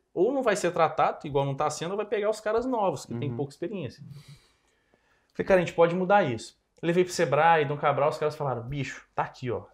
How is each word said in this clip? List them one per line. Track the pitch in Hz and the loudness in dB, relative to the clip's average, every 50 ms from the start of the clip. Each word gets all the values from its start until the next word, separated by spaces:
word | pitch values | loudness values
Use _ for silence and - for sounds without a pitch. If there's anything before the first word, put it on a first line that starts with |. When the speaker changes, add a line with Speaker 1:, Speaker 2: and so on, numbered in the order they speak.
| _ _ - | _ _ -2
Speaker 1:
ou | 156 180 233 277 | 0 2 2 2
não | 277 254 | 2 2
vai | 233 196 | 0 0
ser | 185 - 170 | 2 0 0
tratado, | 165 170 165 151 - - 151 190 - - - | 2 2 2 2 2 2 0 0 0 -2 -6
igual | 160 135 139 139 | -4 -2 0 0
não | 139 139 | 0 -2
tá | 139 151 151 | -2 -2 -4
sendo, | 143 - 156 170 | -4 -4 -6 -6
ou | 196 208 | -6 -6
vai | 208 | -6
pegar | 208 240 208 208 208 | -4 -4 -2 0 -2
os | 220 - | -2 -2
caras | - 214 214 226 240 | -2 -2 -2 0 0
novos, | 262 254 226 202 185 151 127 - | 0 -2 0 0 0 0 -2 -6
que | - 113 | -8 -8
têm | 117 117 143 | -6 -4 -4
Speaker 2:
Uhum. | 117 120 | -4 -4
Speaker 1:
pouca | 143 139 - | -6 -8 -8
experiência. | - 170 180 220 190 156 113 - - - - - - - - 147 - _ _ _ _ _ _ _ _ _ _ _ _ _ _ _ _ _ _ _ | -8 -8 -8 -6 -6 -8 -10 -10 -14 -18 -18 -18 -20 -20 -20 -20 -20 _ _ _ _ _ _ _ _ _ _ _ _ _ _ _ _ _ _ _
Falei, | - - - | -6 0 4
"Cara, | 196 185 | 4 4
a | 170 | 4
gente | 165 - | 2 2
pode | - 170 170 170 | 4 4 4 4
mudar | 185 185 180 202 208 190 | 2 2 4 4 4 4
isso." | 139 120 110 - - - _ _ _ _ _ | 2 -2 -4 -8 -12 -20 _ _ _ _ _
Levei | - 165 170 180 180 | -2 0 2 2 2
pro | 175 - | 2 2
Sebrae, | - 170 147 143 143 156 165 165 160 147 | 0 0 2 4 4 6 6 6 4 4
Dom | 139 147 143 | 0 -2 -2
Cabral, | - 147 139 131 139 151 | 0 0 2 2 2 0
os | 147 - | 0 0
caras | 151 151 147 | -4 -4 -4
falaram, | - 147 139 123 120 113 | -4 -4 -4 -4 -6 -6
bicho, | 123 143 147 127 - - - - _ _ | -8 -6 -6 -6 -8 -8 -14 -18 _ _
tá | - 156 | -6 -6
aqui, | - - - - 123 | -6 -6 -10 -6 -6
ó. | 110 95 101 - | -6 -6 -6 -10